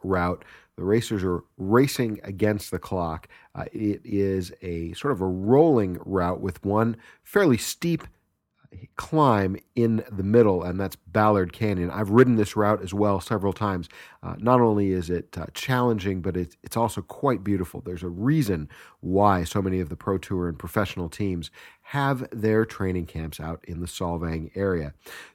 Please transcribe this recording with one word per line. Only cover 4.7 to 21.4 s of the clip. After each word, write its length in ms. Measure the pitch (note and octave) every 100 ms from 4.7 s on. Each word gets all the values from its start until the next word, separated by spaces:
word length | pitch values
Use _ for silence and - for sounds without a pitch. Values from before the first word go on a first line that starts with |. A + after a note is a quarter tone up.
| E2+ E2
sort 180 | E2+ C#3+
of 100 | A2
a 60 | F#2
rolling 720 | F#2 G2 C3+ E3 C3 G2 F2
route 360 | - F#2+ F2 F2
with 240 | F#2+ F2
one 340 | G2 G#2 A2+ A2 - -
fairly 340 | - G#3 F#3+ A#2
steep 460 | - - E3+ E3 - - _ _ _ _ _ - - -
climb 600 | - D#3 C#3+ G#2+ G2 F#2+ -
in 300 | - A#2 A2 -
the 140 | G2+
middle, 380 | G2 A2+ A2 F#2
and 160 | F2 F2+
that's 180 | G2 -
Ballard 560 | - F#2+ G#2+ G#2 F2
Canyon. 380 | - A2 F#2 F2
I've 200 | - G#2
ridden 260 | A2 B2+ A2+
this 200 | G#2 A2
route 260 | G#2 G#2+
as 100 | G2
well 280 | G2 G#2 G2
several 340 | - A2 G2
times. 340 | F#2+ G#2 F#2 E2+ - - -
Uh, 120 | F2 E2+
not 220 | G#2+ B2+
only 300 | A#2 G#2 G2
is 180 | F#2 E2+
it, 300 | F2 E2+ -
uh, 80 | D#2
challenging, 680 | - - B2+ B2 A2 F#2+ F#2
but 160 | F2 F2+
it, 200 | F2 -
it's 140 | - -
also 240 | A2+ -
quite 420 | F#2 - C#3 A2+
beautiful. 380 | F#2+ G2 F2+ -
There's 220 | - F2+
a 60 | F2
reason 600 | F2 A#2 D#3 A2+ F2 D2+ - - _
why 440 | F2+ F#2+ G#2 F#2
so 180 | F2 G#2
many 180 | F#2+ F#2
of 80 | E2+
the 80 | D#2+
Pro 220 | - F#2+
Tour 280 | - F#2+ F2
and 100 | D2+
professional 500 | F2+ - G2 - E2+
teams 420 | - G2+ F2+